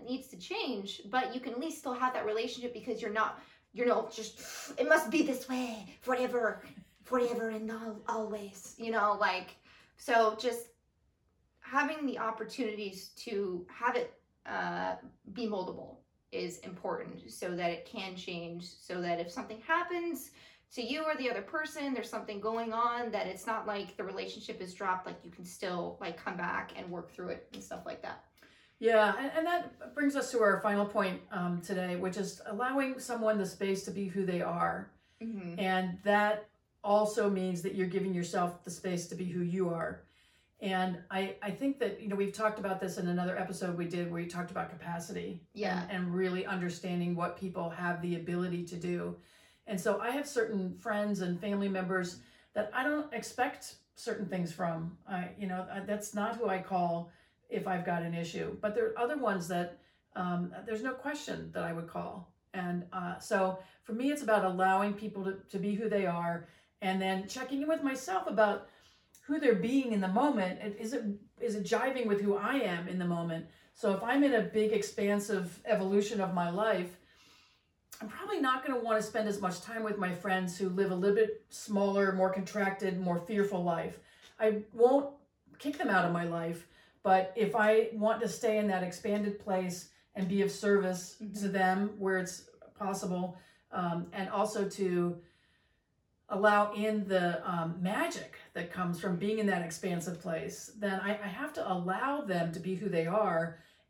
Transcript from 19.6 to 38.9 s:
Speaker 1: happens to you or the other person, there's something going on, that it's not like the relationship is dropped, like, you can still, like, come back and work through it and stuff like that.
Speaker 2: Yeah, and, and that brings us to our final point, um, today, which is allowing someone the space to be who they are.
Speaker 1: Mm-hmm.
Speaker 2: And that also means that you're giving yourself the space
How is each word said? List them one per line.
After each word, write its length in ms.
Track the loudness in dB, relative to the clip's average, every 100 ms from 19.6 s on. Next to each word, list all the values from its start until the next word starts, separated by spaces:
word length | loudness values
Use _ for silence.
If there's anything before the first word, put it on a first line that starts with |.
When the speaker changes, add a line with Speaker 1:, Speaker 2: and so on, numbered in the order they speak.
| 0
Speaker 1:
happens 640 | 0 2 -2 -4 -6 -10 -20 -20 -20 _
to 80 | -6
you 220 | -4 -2
or 100 | -2 0
the 140 | -2
other 120 | -2
person, 520 | -4 -4 -4 -4 -4
there's 160 | -4 -4
something 300 | -6 -6 -4
going 320 | -2 -2 -2
on, 380 | 2 2 0 -2
that 140 | -2 -4
it's 180 | -6 -4
not 200 | -4 -2
like 300 | -4 -6 -8
the 60 |
relationship 580 | -6 -6 -8 -10 -10 -10
is 140 | -10
dropped, 320 | -4 -2 -2 -4
like, 100 | -12
you 60 | -14
can 140 | -16
still, 520 | -16 -6 -4 -2 -4 -6
like, 160 | -8 -8
come 140 | -8 -4
back 360 | -4 -4 -6 -10
and 140 | -8
work 220 | -8 -10
through 160 | -10 -8
it 200 | -10 -12
and 80 | -16
stuff 200 | -12 -10 -10
like 160 | -10
that. 220 | -10 -12 -18 _ -20 _ _ _
Speaker 2:
Yeah, 340 | 6 8 6 4
and, 140 | -2 0
and 100 | 2
that 480 | 0 -2 -12 -10
brings 220 | 0 2 2
us 160 | 0
to 80 | 4
our 180 | 6 6
final 240 | 4 2
point, 360 | 2 2 0 -2 -6
um, 300 | -2 -2 -2
today, 340 | -2 -2 -2
which 220 | -2 -2 -2
is 260 | -4 -6 -8
allowing 520 | -2 0 0 0 -4
someone 400 | -6 0 2 2
the 80 | 0
space 380 | -2 -2 -2
to 80 | -2
be 140 | -4 -4
who 180 | -2 0
they 160 | 0
are. 480 | 0 0 0 0 -8 -16 _ -12
Speaker 1:
Mm-hmm. 380 | -8 -6 -6 -2
Speaker 2:
And 360 | 2 2 0 0
that 460 | 4 6 6 2 -4 _ _ _
also 480 | 4 4 4 2 2
means 320 | 2 0 -2
that 140 | -2 0
you're 100 | 0
giving 260 | 0 0
yourself 520 | 0 0 0 0 -2
the 60 | -12
space 360 | -6 -4